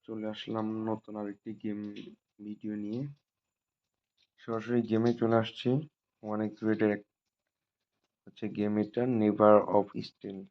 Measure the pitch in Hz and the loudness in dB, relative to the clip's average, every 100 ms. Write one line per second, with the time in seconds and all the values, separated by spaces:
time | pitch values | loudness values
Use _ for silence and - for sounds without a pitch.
0 | - 110 107 107 - 110 110 110 110 107 | -10 -8 -8 -8 -6 -4 -4 -4 -4 -6
1 | - 107 101 101 - 110 110 104 104 104 | -6 -10 -10 -10 -14 -10 -8 -8 -8 -12
2 | - - _ _ 104 104 110 104 104 117 | -16 -20 _ _ -14 -10 -8 -8 -6 -6
3 | 143 143 _ _ _ _ _ _ _ _ | -8 -12 _ _ _ _ _ _ _ _
4 | _ _ _ _ - 113 110 120 110 110 | _ _ _ _ -8 -8 -2 -2 2 2
5 | 117 117 113 113 113 - 123 135 156 _ | 2 2 2 2 2 -4 -2 -2 -4 _
6 | _ _ 107 107 107 - 110 110 107 104 | _ _ -8 -4 -4 -2 0 2 2 2
7 | - _ _ _ _ _ _ _ _ _ | -6 _ _ _ _ _ _ _ _ _
8 | _ _ - - 107 101 104 104 104 - | _ _ -20 -10 -8 -2 0 0 0 -2
9 | 123 117 107 104 107 104 - 101 98 - | 0 2 2 6 8 8 8 2 0 -8
10 | 107 _ 101 98 98 | -10 _ -14 -14 -16